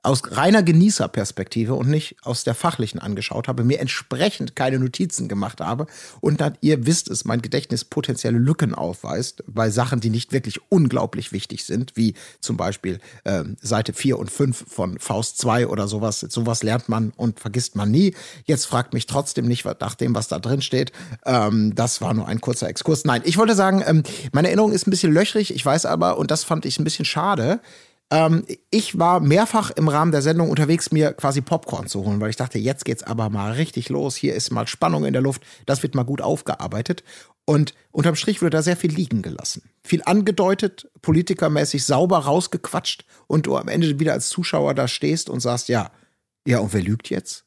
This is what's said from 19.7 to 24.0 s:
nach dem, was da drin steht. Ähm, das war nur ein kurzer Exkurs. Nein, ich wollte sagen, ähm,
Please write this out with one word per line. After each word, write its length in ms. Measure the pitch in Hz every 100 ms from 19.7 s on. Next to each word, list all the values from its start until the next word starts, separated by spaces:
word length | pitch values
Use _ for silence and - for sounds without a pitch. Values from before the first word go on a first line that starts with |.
| -
nach 140 | - -
dem, 200 | 123 110
was 140 | 110
da 100 | 78
drin 220 | 113 135
steht. 320 | 131 131 135 - - 120 -
Ähm, 500 | 127 107 110 107 101
das 240 | 117 -
war 140 | 92
nur 120 | 110 -
ein 140 | 110
kurzer 300 | - 117 87
Exkurs. 340 | - - 151
Nein, 180 | - 120 160
ich 120 | 170
wollte 160 | 226
sagen, 300 | 202 190 190 -
ähm, 180 | 160